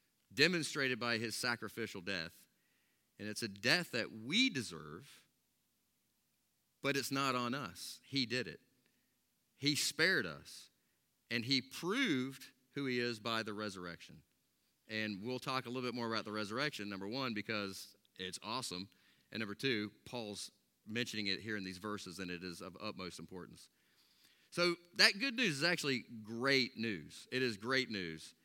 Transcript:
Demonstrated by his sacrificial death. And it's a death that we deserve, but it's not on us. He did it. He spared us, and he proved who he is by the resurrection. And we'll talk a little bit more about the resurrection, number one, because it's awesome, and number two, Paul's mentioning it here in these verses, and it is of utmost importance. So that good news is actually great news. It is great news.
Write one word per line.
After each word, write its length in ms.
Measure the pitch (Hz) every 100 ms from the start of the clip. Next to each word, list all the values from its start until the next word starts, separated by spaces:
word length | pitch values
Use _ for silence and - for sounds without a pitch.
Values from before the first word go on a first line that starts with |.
| _ _ _
Demonstrated 680 | 107 160 175 147 147 135 120
by 160 | 120 113
his 180 | 113
sacrificial 680 | - 123 117 104 - 110 101
death. 300 | 90 95 80 - - _ _ _ _ _ _ -
And 80 | 104
it's 160 | 104
a 60 | 113
death 440 | 98 117 175 170
that 140 | 123 92 110 113
we 240 | 208 262
deserve, 580 | 147 90 80 76 85 139 - _ _ _ _ _ _ _ _ _ _ _ _ _ _ _ _
but 120 | 135 139
it's 140 | 120
not 240 | 135 139
on 200 | 123 120
us. 440 | 139 113 90 - - -
He 200 | 139 113
did 200 | 127 92
it. 140 | - _ _ _ _ _ _ _ _ _ -
He 180 | 139 147
spared 500 | - - 170 170 90
us, 420 | 73 - - - _ _ _ _ _ -
and 120 | 120
he 200 | 117 135
proved 840 | - - 170 247 254 131 131 131 - _ _
who 100 | 139
he 140 | 139 123
is 200 | 120 110
by 240 | 113 113
the 120 | 107
resurrection. 600 | 104 107 95 87 85 - 76 - _ _ _ _ _ -
And 300 | 110 107 98
we'll 140 | 113 127
talk 260 | 147 131
a 60 | 117
little 180 | 127 123
bit 60 |
more 180 | 120 117
about 140 | 110 104
the 60 |
resurrection, 580 | 107 104 117 147 - 104
number 180 | 98 98
one, 240 | 127 131
because 560 | 104 101 107 101 95 - - _ -
it's 200 | 92 -
awesome, 440 | 104 123 120 90 101 _ _ _ -
and 80 | 110
number 140 | 104
two, 360 | 101 135 110 104 -
Paul's 460 | - 123 104 98 - _ _ _ 110
mentioning 400 | 113 120 107 101
it 140 | 95
here 160 | 110 104
in 80 |
these 140 | 95 92
verses, 400 | 104 104 92 87
and 120 | 90
it 140 | 87
is 160 | 92 85
of 160 | 90 90
utmost 380 | 107 95 90 -
importance. 500 | 85 92 78 85 - _ _ _ _ _ - _ -
So 260 | - 175 170 - -
that 220 | 220 196
good 160 | 269
news 240 | 240 220 135
is 60 |
actually 400 | 170 175 147 123 - 117
great 540 | 107 117 135 135 120 104
news. 500 | 113 90 76 - -
It 100 | 127
is 140 | 127 101
great 340 | 113 131 123
news. 440 | 104 85 80 - -